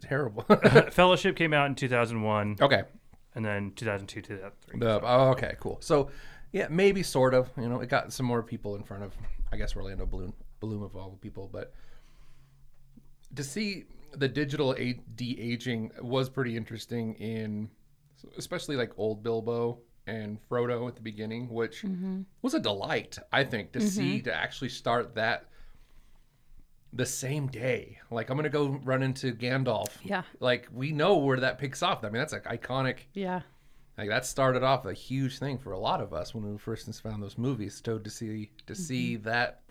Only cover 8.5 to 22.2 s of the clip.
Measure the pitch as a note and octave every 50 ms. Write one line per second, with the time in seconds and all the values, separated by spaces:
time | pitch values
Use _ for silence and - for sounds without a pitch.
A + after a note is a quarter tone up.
8.5 | A#2+ G#2+ - G#2 G2+ G2+ G#2+ - G#2 G2 G2+ F#2+ - - - - - - - -
9.5 | G#2+ G#2 G#2 G#2 - G2+ G2 F#2+ G2 F#2 F2+ F2 F#2 F#2 F#2 F#2 G#2 - - -
10.5 | - - G#2+ A2 A2 G#2 G2+ G2 G2 F#2+ F#2+ F#2+ G2 G2 - G#2 - F#2+ F#2+ F#2
11.5 | - F#2 E2 - - - - - - - - - - - - - - - - -
12.5 | - - - - - - - - - - - - - - - - - C3 C#3+ C3+
13.5 | - G#3+ A3 G3+ G3 - - - - - - - - C#3 C3+ C3+ G#2+ D3 D3+ C#3
14.5 | C#3 D#3 D3 B2+ C3+ - A#2+ B2 B2 A#2+ - - A2+ G#2+ B2+ A#2+ C3 - A2 A#2+
15.5 | A#2+ A#2 - B2+ A#2+ A2+ A2 A2 - - - A#2+ B2 C3 C3 C3 - C3+ C3 A#2+
16.5 | A2+ A#2 A2 - A#2 G#2+ - - B2 A#2+ A2+ A2 A2 - G#2 A2 A2+ A2 A2 G#2+
17.5 | G#2+ G#2 G#2+ A2 - _ - _ - _ _ _ _ _ - - - - A#2 -
18.5 | F3+ F3 - - D3 B2+ A#2+ G#2+ - - G#2 A2 A2 G#2 G#2+ A#2 A2+ A2+ G#2+ A2+
19.5 | A#2+ A#2 A#2 A#2 A#2+ - - _ _ - - - A2 A2+ G#2+ G#2 G#2 G#2 - -
20.5 | B2 A#2+ A#2+ A#2+ B2 A#2 A#2+ B2 A#2 - A2 A2+ G#2 G#2 A2 A2 A2+ A#2 B2 A#2+
21.5 | A2+ A2+ A#2 A2+ - - - G3 F#3+ F3 F#3 F#3+ F#3+ F#3+